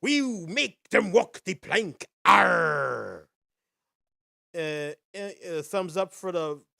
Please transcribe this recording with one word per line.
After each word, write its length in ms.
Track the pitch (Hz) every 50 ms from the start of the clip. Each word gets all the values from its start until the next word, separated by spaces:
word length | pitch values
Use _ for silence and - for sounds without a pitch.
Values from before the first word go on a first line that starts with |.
We 180 | - 254 294 294
make 640 | 277 262 240 202 165 160 185 254 294 240 - _ _ _
them 220 | - - 220 202
walk 300 | 175 226 - - _ - _
the 100 | - 185
plank. 520 | - - - - 202 226 185 127 - - - _ _ _
Arr! 1040 | 170 196 208 196 185 180 175 165 156 151 143 139 131 123 117 107 98 92 85 78 71 _ _ _ _ _ _ _ _ _ _ _ _ _ _ _ _ _ _ _ _ _ _ _ _ _
Uh, 360 | 170 165 156 151 151 147 147 151 _ _ _ _
uh, 20 | 196
uh, 440 | 202 202 185 - - 185 170 156
thumbs 340 | 147 - - 202 190 180 156
up 160 | 180 190 -
for 180 | - - - 190
the 300 | 180 175 160 156 151 147 _ _ _